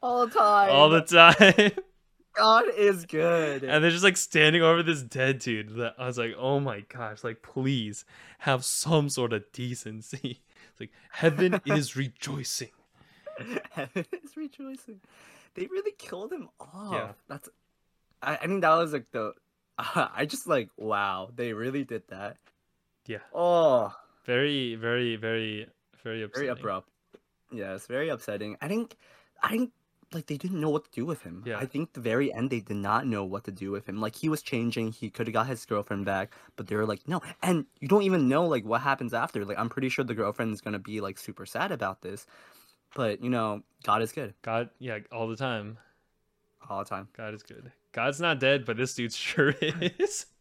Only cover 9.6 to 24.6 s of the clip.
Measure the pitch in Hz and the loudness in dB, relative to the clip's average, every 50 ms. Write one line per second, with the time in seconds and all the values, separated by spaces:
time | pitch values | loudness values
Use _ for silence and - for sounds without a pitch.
9.6 | 123 123 123 120 - 113 107 110 110 - - 127 - 127 117 - _ _ _ _ | -8 -8 -8 -8 -10 -12 -14 -14 -14 -14 -16 -10 -10 -10 -12 -12 _ _ _ _
10.6 | - - _ _ - 110 _ _ _ _ - - - 165 156 143 185 185 180 202 | -20 -20 _ _ -18 -18 _ _ _ _ -8 2 2 2 4 4 2 2 2 0
11.6 | - 139 147 151 143 127 - 127 139 131 - _ - 143 139 143 127 - - - | 0 0 0 0 0 -2 -4 -6 -6 -6 -6 _ -10 -8 -8 -8 -6 -6 -8 -8
12.6 | 127 135 _ _ _ _ _ _ _ _ _ _ _ - 622 622 214 220 247 - | -8 -10 _ _ _ _ _ _ _ _ _ _ _ -18 -14 -14 -12 -8 -8 -10
13.6 | - - - - 135 - _ 190 170 _ - 349 _ 285 _ - 311 285 _ _ | -10 -10 -10 -10 -10 -6 _ -8 -8 _ -10 -14 _ -16 _ -12 -12 -12 _ _
14.6 | 277 269 262 262 - - 220 190 _ _ _ - - - - - - _ _ - | -16 -14 -14 -16 -18 -20 -20 -20 _ _ _ -20 -20 -20 -20 -20 -20 _ _ -10
15.6 | - - 370 381 403 427 415 _ - - - - - 240 359 339 208 - _ _ | -10 -6 -6 -6 -6 -6 -8 _ -14 -12 -10 -10 -10 -10 -10 -10 -12 -14 _ _
16.6 | - - - 185 208 208 185 147 113 101 104 _ _ _ 143 143 - - _ _ | -20 -20 -18 -16 -10 -6 -6 -4 -6 -6 -12 _ _ _ -16 -14 -14 -18 _ _
17.6 | _ _ _ _ _ _ _ _ _ _ _ _ - 131 151 - - 160 190 196 | _ _ _ _ _ _ _ _ _ _ _ _ -6 -4 -4 -4 -2 -2 -2 2
18.6 | 175 160 156 165 170 160 151 143 117 _ _ 127 110 104 - _ _ _ _ _ | 4 4 4 4 4 0 -2 -6 -8 _ _ -6 -6 -6 -8 _ _ _ _ _
19.6 | _ _ _ - - - - - 139 - - 104 139 151 - - - - 160 135 | _ _ _ -10 -10 -4 -2 -2 -2 -2 -2 -4 -4 -4 -4 -10 -4 0 0 0
20.6 | 113 95 _ - 107 110 107 101 101 98 95 92 95 98 120 120 120 120 113 107 | 0 -4 _ -10 -6 -4 -2 0 0 -2 -4 -4 -8 -10 -8 -8 -6 -6 -6 -6
21.6 | 113 127 135 143 139 - 117 110 - _ 95 95 98 104 - _ _ _ _ _ | -6 -4 -4 -6 -6 -6 -8 -10 -10 _ -14 -12 -12 -12 -12 _ _ _ _ _
22.6 | _ _ _ _ _ _ _ _ _ - 113 104 - - - - 170 175 175 170 | _ _ _ _ _ _ _ _ _ -12 -12 -12 -12 -10 -4 0 2 4 4 6
23.6 | 165 156 131 123 110 101 - - - _ _ _ _ - 123 123 139 147 147 139 | 6 6 6 4 2 0 -6 -12 -20 _ _ _ _ -2 0 2 2 2 0 -2